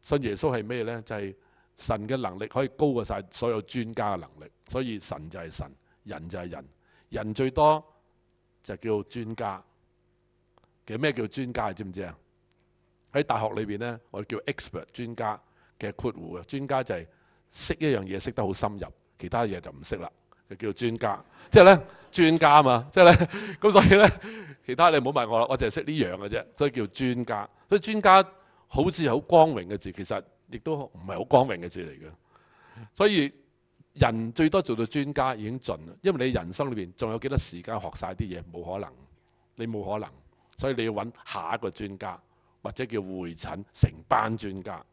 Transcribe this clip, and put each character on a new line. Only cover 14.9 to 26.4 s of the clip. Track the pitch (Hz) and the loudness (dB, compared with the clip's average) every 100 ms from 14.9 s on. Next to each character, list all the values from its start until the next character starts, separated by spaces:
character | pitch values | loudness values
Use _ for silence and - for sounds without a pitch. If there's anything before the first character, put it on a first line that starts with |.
專 | - 120 117 | -14 -12 -6
家 | 110 107 _ _ _ _ | -6 -6 _ _ _ _
嘅 | 104 | -12
括 | - 127 | -6 -8
弧 | 104 82 87 | -8 -12 -14
啊。 | 85 | -10
專 | 139 139 | -10 -4
家 | 135 | -4
就 | 131 | -2
係 | 92 85 _ _ _ _ | -8 -8 _ _ _ _
識 | - - 165 | -8 -4 -2
一 | 156 | 0
樣 | 120 | 0
嘢 | 95 95 | -2 -6
識 | 110 | -6
得 | 123 101 | -4 -4
好 | |
深 | 95 110 101 | -2 -4 -6
入， | 82 - _ _ | -14 -16 _ _
其 | - | -6
他 | 120 117 | -2 -2
嘢 | 92 | -4
就 | 82 | -12
唔 | 71 | -14
識 | 73 101 | -10 -10
啦， | 82 _ _ _ _ | -10 _ _ _ _
就 | 95 | -10
叫 | 110 | -8
專 | 98 120 113 | -4 -4 -2
家。 | 113 98 - - - | -4 -4 -10 -20 6
即 | 220 | 10
係 | |
呢， | 185 185 - - - | 12 10 6 -18 -10
專 | - 165 165 | 2 4 6
家 | 156 147 | 8 8
嘛， | 139 120 135 | 8 4 2
即 | - | 8
係 | 175 | 10
呢， | 170 175 202 214 180 | 10 6 -4 -12 0
咁 | 208 | 6
所 | 196 - | 8 8
以 | 196 | 8
呢， | 208 - 208 220 180 139 - | 8 6 -12 -16 -16 -18 -8
其 | 127 | 4
他 | 170 | 6
你 | 156 | 6
唔 | 127 | 2
好 | |
問 | 139 117 | -2 0
我 | 113 | 0
啦， | 117 | 2
我 | 131 | 0
淨 | 123 | -2
係 | |
識 | 104 | -4
呢 | 147 | -6
樣 | 156 101 92 | -2 -2 -4
嘅 | 101 | -6
啫， | 107 | -8